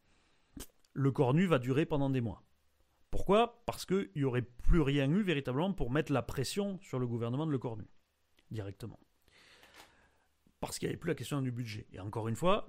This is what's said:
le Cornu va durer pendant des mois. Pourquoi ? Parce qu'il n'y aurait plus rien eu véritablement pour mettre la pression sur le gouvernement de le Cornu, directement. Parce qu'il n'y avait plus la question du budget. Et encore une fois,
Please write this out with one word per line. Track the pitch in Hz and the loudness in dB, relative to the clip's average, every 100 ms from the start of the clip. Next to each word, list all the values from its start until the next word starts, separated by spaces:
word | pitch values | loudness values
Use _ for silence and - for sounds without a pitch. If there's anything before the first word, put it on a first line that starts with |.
| _ _ _ _ _ - - _ _ | _ _ _ _ _ -16 -16 _ _
le | - 135 | -2 0
Cornu | 139 123 151 190 | 4 4 4 4
va | 143 | 2
durer | 123 135 165 | 2 0 2
pendant | 147 139 | 0 0
des | 135 | 0
mois. | 117 - _ _ _ _ _ _ _ | -2 -6 _ _ _ _ _ _ _
Pourquoi ? | - - 208 233 - - | 0 4 4 4 -2 -10
Parce | - - | -8 -2
qu'il | 190 190 147 | -2 -2 -2
n'y | |
aurait | 135 123 | 0 0
plus | 113 - - 165 | -2 2 6 6
rien | 139 143 135 | 6 4 2
eu | 180 | 2
véritablement | 196 143 131 127 190 | 2 -2 -2 -2 -2
pour | 190 120 | -2 0
mettre | 143 151 | 0 0
la | 131 | 0
pression | - - 123 202 202 185 | -2 -4 -4 -4 -4 -6
sur | - 127 | -8 -6
le | 123 | -4
gouvernement | 117 117 127 160 | -4 -4 -2 -2
de | |
le | 135 | -2
Cornu, | 123 107 - - _ _ _ _ _ | -4 -8 -12 -18 _ _ _ _ _
directement. | 110 98 - 107 - _ _ _ _ - - - - - _ _ _ _ _ _ _ | -10 -10 -12 -14 -16 _ _ _ _ -20 -20 -20 -20 -20 _ _ _ _ _ _ _
Parce | - - | -10 -6
qu'il | - | -6
n'y | |
avait | - | -4
plus | 170 | -4
la | - | -6
question | 117 143 | -4 -4
du | 131 | -4
budget. | 120 117 107 - | -6 -8 -10 -14
Et | - | -12
encore | 101 110 110 | -10 -6 -4
une | 110 | 0
fois, | 175 208 | 2 2